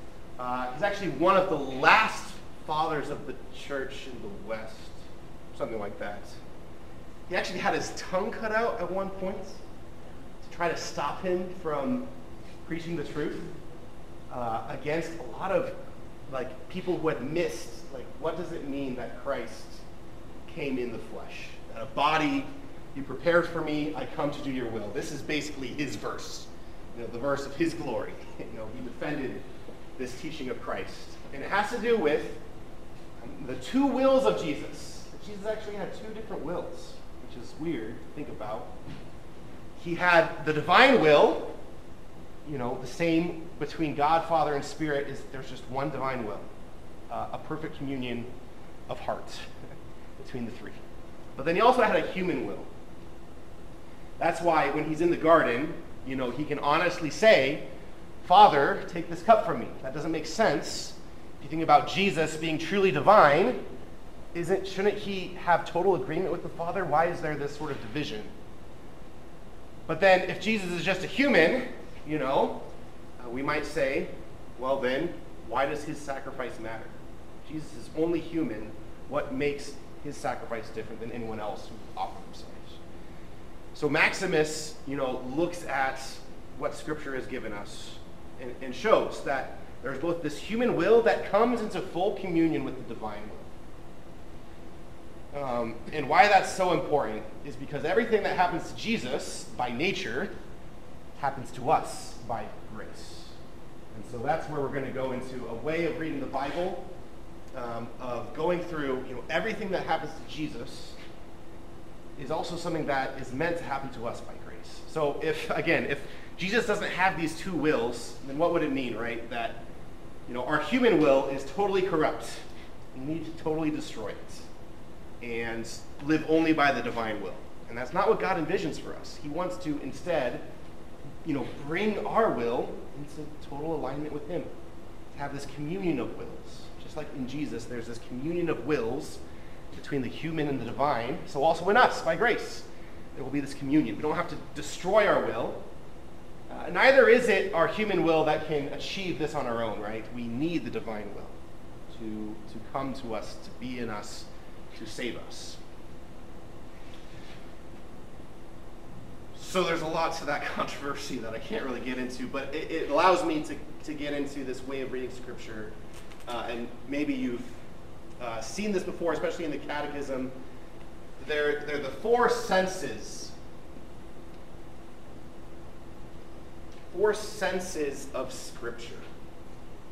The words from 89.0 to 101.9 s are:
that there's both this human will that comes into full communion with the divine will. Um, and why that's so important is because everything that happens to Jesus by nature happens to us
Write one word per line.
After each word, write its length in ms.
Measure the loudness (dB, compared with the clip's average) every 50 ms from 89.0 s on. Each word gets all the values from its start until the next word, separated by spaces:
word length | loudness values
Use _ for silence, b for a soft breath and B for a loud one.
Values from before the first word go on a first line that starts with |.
| 8 4 -2 -4 -2
that 340 | 0 0 0 -2 -4 -8 -10 -10 -10 -10 -6 -6
there's 160 | -4 -4 0
both 220 | 0 0 0 0
this 160 | 0 -2 -4
human 380 | -4 -4 -2 0 2 4 4 4
will 260 | 4 8 8 10 10
that 300 | 10 8 4 4 2 2
comes 300 | 4 6 6 6 4 2
into 200 | -2 -2 -4 -4
full 320 | -4 -4 -2 0 0 0 0
communion 500 | 0 -2 2 4 6 6 6 4 2 0
with 140 | -2 -4
the 160 | -6 -8 -8 -8
divine 280 | -6 -6 -6 -6 -6 -8
will. 180 | -8 -8 -10 -10 -10 -10 -10 -8 -10 -10 -10 -10 -10 -10 -10 -10 -10 -10 -10 -10 -8 -8 -8 -8 -8 -10 -8 -8 -8 -8 -8 -8 -10 -10 -8 -8 -10 -10 -10 -10 -8 -6
Um, 420 | -4 -2 0 0 0 0 0 -2 -6 -8 -4 -2
and 160 | -2 2 8
why 180 | 10 10 10
that's 240 | 12 10 8 8 6
so 220 | 2 4 4 6 6
important 500 | 4 4 4 2 2 2 2 -2 -4 -6 -6 -8 -8 -6
is 100 | -6 -6
because 300 | -6 -6 -4 -4 -2 0
everything 380 | 4 4 4 6 6 4 4 4
that 120 | 2 4
happens 340 | 4 4 4 4 0 -2 -4
to 60 | -6
Jesus 680 | -4 0 0 0 0 0 -2 -2 -2 -2 -4 -6 -6 -6 -6 -4
by 140 | -2 -2 -2
nature 580 | 0 2 2 2 2 0 -2 -2 -2 -2 -2 -2 -4 -6 -8 -8 -8 -8 -8 -8 -8 -8 -8 -8 -8 -8 -8 -10 -6 -2
happens 320 | -2 -2 -2 -2 -6 -8
to 200 | -8 -2 2 4
us 440 | 4 4 2 0